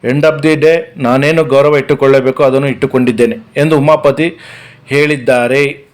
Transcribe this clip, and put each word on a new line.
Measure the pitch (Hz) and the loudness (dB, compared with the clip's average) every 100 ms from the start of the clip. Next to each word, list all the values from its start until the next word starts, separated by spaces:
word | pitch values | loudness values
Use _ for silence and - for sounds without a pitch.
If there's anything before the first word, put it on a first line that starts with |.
End | 113 139 | -2 0
of | 156 147 | 0 0
the | 156 151 | -2 2
day | 156 165 - - | 2 0 -4 -6
ನಾನೇನು | 123 131 143 160 | -2 0 0 0
ಗೌರವ | 160 135 143 147 | 0 2 2 0
ಇಟ್ಟುಕೊಳ್ಳಬೇಕೋ | 135 143 135 135 131 127 | -2 0 2 2 0 0
ಅದನ್ನು | 139 131 139 | 0 0 -2
ಇಟ್ಟುಕೊಂಡಿದ್ದೇನೆ | 113 135 131 123 113 117 110 - - | -4 -4 -2 -2 0 0 -2 -10 -4
ಎಂದು | 151 156 | 0 2
ಉಮಾಪತಿ | 143 156 147 139 165 165 - - - - - | 2 2 0 0 -4 -6 -20 -20 -20 -20 -4
ಹೇಳಿದ್ದಾರೆ. | 139 151 147 120 123 120 135 143 135 _ | -2 0 -2 -2 -2 0 0 -2 -6 _